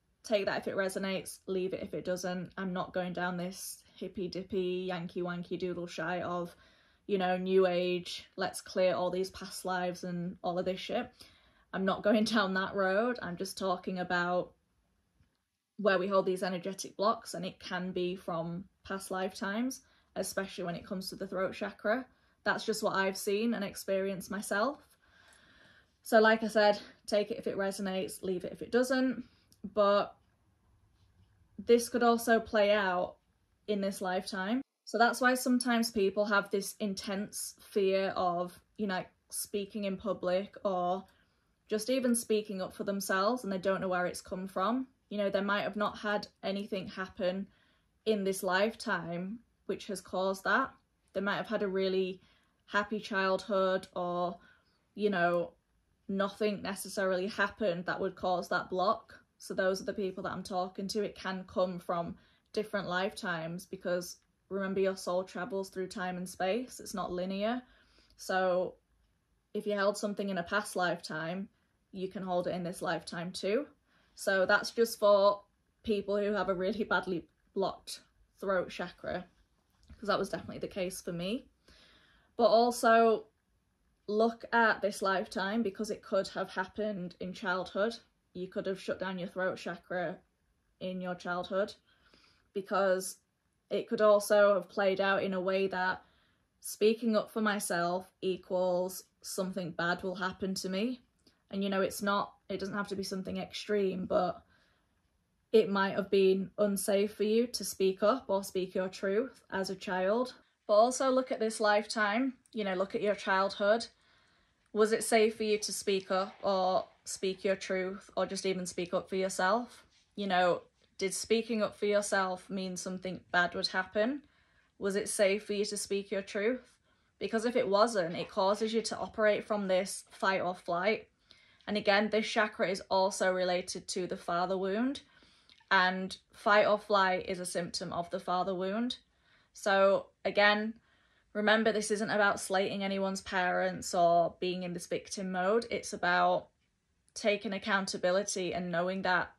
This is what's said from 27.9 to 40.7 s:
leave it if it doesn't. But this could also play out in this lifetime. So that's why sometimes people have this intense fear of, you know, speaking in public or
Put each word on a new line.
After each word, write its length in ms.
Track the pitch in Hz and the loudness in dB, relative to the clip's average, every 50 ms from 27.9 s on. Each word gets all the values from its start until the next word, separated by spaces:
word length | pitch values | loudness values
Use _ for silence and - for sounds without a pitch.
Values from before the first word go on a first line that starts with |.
| 185 190 185 - - - - | -2 -4 -4 -6 -8 -8 -6
leave 200 | 190 185 180 - | -4 -4 -4 -6
it 100 | - - | -8 -10
if 80 | - | -10
it 100 | 151 - | -6 0
doesn't. 520 | 240 240 254 254 269 262 254 262 233 240 - - _ _ _ _ _ _ - 190 - | 2 2 2 2 2 2 2 0 -2 -4 -8 -14 _ _ _ _ _ _ -14 -4 2
But 420 | 214 202 202 202 202 170 - - _ _ _ _ _ _ _ _ _ _ _ _ _ _ _ _ _ _ _ _ _ _ _ _ _ _ _ _ - 196 | 4 6 6 6 4 2 0 -6 _ _ _ _ _ _ _ _ _ _ _ _ _ _ _ _ _ _ _ _ _ _ _ _ _ _ _ _ -4 4
this 260 | - 233 240 233 - | 6 6 6 6 2
could 140 | - 240 240 | 0 2 4
also 360 | 233 233 233 - 240 226 220 | 4 4 4 4 4 4 4
play 320 | 226 - - 214 202 202 | 2 2 2 4 4 6
out 440 | 208 208 196 185 180 180 - - - _ _ _ _ _ _ _ _ _ _ - | 4 4 4 2 0 0 -2 -4 -6 _ _ _ _ _ _ _ _ _ _ -4
in 140 | 214 196 | -2 0
this 200 | 196 196 196 - | 0 -2 -4 -4
lifetime. 600 | 196 180 185 196 190 - 214 190 185 202 240 262 - _ _ _ _ | -4 -2 -2 -2 -2 -4 -6 -4 -2 -2 -2 -2 -4 _ _ _ _
So 120 | - - 214 | -2 4 4
that's 220 | 233 233 233 - | 4 6 4 4
why 160 | 254 247 254 | 4 4 4
sometimes 560 | 254 - 254 247 247 247 247 233 226 226 233 | 4 2 2 2 2 2 2 2 2 2 0
people 340 | - 220 196 196 196 208 208 | 2 2 2 2 2 2 2
have 240 | 214 208 202 196 - | 4 2 2 2 2
this 260 | - 196 196 - - - | -2 -2 -2 -2 -6 -4
intense 760 | 214 202 190 190 - 220 196 196 208 - - - - - - - | -4 -4 -4 -4 -6 -4 -4 -4 -4 -6 -8 -10 -10 -12 -12 -16
fear 540 | - - - 214 196 190 190 190 196 190 - | -12 -4 -2 2 2 4 2 2 2 0 0
of, 420 | - 185 175 170 175 180 175 - - _ _ _ - | 0 0 0 0 0 -4 -4 -8 -16 _ _ _ -6
you 100 | 214 196 | -4 -2
know, 160 | 185 180 175 - _ _ _ - | -2 -4 -4 -8 _ _ _ -12
speaking 540 | - - - - - 202 196 202 - 214 202 | -10 -10 -8 -6 -6 -6 -6 -6 -6 -6 -4
in 140 | 196 190 185 | -4 -4 -4
public 580 | - 202 180 185 180 180 180 185 202 196 - - - | -4 -4 -4 -2 0 0 0 0 -2 -4 -8 -4 -2
or 400 | 202 | -2